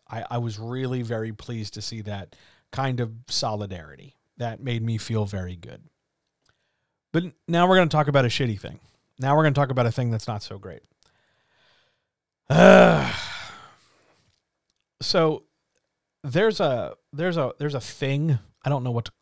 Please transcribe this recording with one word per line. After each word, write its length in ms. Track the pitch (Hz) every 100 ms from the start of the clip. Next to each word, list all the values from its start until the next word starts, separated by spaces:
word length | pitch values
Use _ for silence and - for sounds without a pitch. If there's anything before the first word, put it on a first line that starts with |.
| -
I, 160 | 113 -
I 80 | 120
was 200 | 117 104
really 440 | 113 127 131 127
very 320 | 117 113 113
pleased 400 | 107 - 117 107
to 80 | 107
see 180 | - 113
that 340 | 104 98 92 _ _ _ _
kind 280 | - 135 123
of 120 | 117 113 -
solidarity. 880 | - 123 107 101 90 76 69 - _ _ -
That 240 | 117 110
made 200 | 131 117
me 140 | 113 113
feel 300 | - 110 101
very 300 | 98 90 90
good. 260 | - - - _ _ _ _ _ _ _ _ _ _ _ _
But 120 | 165 180 - -
now 220 | 170 180
we're 80 | 185
gonna 140 | 165
talk 180 | 151 143
about 160 | 139
a 40 | 120
shitty 300 | - 127 98
thing. 220 | - - _ _ _ -
Now 180 | 131 151
we're 60 |
gonna 120 | 156
talk 160 | 143 135
about 140 | 127
a 80 | 117
thing 180 | 123 120
that's 160 | 110 -
not 160 | 107
so 160 | - 101
great. 240 | 98 65 _
<sighs> 1600 | _ _ _ _ _ _ _ _ _ _ _ _ _ _ _ -
Uh, 640 | 151 190 190 - - - - - - - - - _ _ _ _ _ _ _ _ _ _ _ _ -
so 420 | - 185 160 143 _ _ _ _ _ _ _ _
there's 380 | 139 143 220 -
a, 340 | 156 123 73 - _
there's 240 | 143 180 165
a, 160 | 131 -
there's 160 | 147
a 60 | 143
thing. 580 | - - 135 139 160 127 - _
I 60 | 135
don't 140 | 143
know 60 | 123
what 140 | 117
to 80 | - -